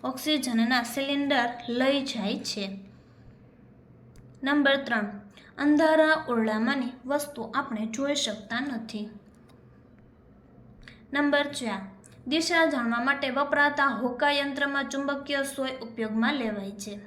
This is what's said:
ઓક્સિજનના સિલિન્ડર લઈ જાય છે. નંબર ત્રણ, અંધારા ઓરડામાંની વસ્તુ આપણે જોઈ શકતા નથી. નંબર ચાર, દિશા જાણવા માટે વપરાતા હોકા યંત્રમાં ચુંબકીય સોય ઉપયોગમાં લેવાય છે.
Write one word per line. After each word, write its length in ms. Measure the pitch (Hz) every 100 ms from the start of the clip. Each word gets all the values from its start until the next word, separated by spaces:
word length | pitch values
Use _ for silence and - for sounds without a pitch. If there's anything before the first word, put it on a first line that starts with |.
ઓક્સિજનના 760 | 247 254 302 302 254 226 233 254
સિલિન્ડર 680 | 233 - 277 285 285 269 240 - -
લઈ 320 | 240 269 285
જાય 380 | 262 226 196 240
છે. 400 | - 208 196 196 - - - - - - - - - - - - - - - -
નંબર 340 | 269 294 277 277
ત્રણ, 300 | 277 226 202 202 - - - -
અંધારા 640 | 285 302 320 311 311 311 -
ઓરડામાંની 600 | 233 220 214 233 277 240 - 254
વસ્તુ 360 | 285 285 -
આપણે 440 | - 262 277 220 220
જોઈ 280 | - 277
શકતા 460 | 285 233 208 - 233
નથી. 480 | 285 233 - 208 208 - - - - - - - - - - - - - - - - - - - -
નંબર 340 | 277 294 285 285
ચાર, 340 | - 233 190 196 - - - 254
દિશા 400 | 311 330 339 320
જાણવા 380 | 277 233 233
માટે 260 | 254 277 269
વપરાતા 540 | 262 285 285 294 285
હોકા 460 | 277 208 247 247 294
યંત્રમાં 580 | 285 277 277 285 277 262
ચુંબકીય 540 | 269 285 277 277 285
સોય 280 | 269 - 262
ઉપયોગમાં 640 | 254 226 - 220 220 240
લેવાય 360 | 294 226 202 196
છે. 280 | 202 208 208